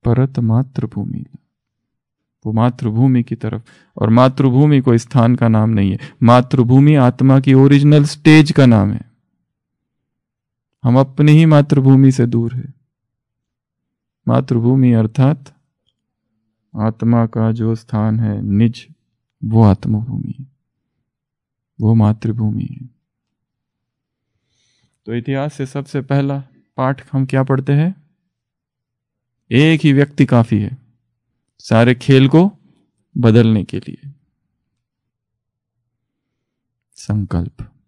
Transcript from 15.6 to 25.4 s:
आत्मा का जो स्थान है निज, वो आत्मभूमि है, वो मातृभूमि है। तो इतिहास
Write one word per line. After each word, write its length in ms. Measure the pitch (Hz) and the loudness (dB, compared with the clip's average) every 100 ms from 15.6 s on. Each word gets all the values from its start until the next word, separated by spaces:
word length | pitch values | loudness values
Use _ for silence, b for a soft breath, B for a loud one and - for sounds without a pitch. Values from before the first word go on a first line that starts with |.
| _ _ _ _ _ _ _ _ _ _ _ 110 | _ _ _ _ _ _ _ _ _ _ _ -6
आत्मा 500 | 110 110 113 117 113 | -6 -4 -2 0 -2
का 260 | 117 113 | -4 -4
जो 220 | 113 113 | -4 -6
स्थान 460 | 113 _ 107 110 110 | -6 _ -4 -4 -2
है 220 | 110 104 | -4 -6
निज, 440 | 101 101 117 113 - _ _ _ _ _ | -4 0 0 -2 -20 _ _ _ _ _
वो 180 | 107 113 | -2 2
आत्मभूमि 720 | 107 95 - 110 120 117 - - | 4 2 -4 -8 -8 -12 -12 -16
है, 60 | 131 _ _ _ _ _ _ _ _ _ _ _ _ - | -20 _ _ _ _ _ _ _ _ _ _ _ _ -6
वो 140 | 110 | 0
मातृभूमि 840 | 113 107 110 113 113 107 107 - - | 2 0 -2 -6 -6 -6 -6 -10 -14
है। 180 | 123 _ _ _ _ _ _ _ _ _ _ _ _ _ _ _ _ _ _ _ _ _ - | -20 _ _ _ _ _ _ _ _ _ _ _ _ _ _ _ _ _ _ _ _ _ -12
तो 80 | |
इतिहास 400 | 120 120 135 | -10 -8 -8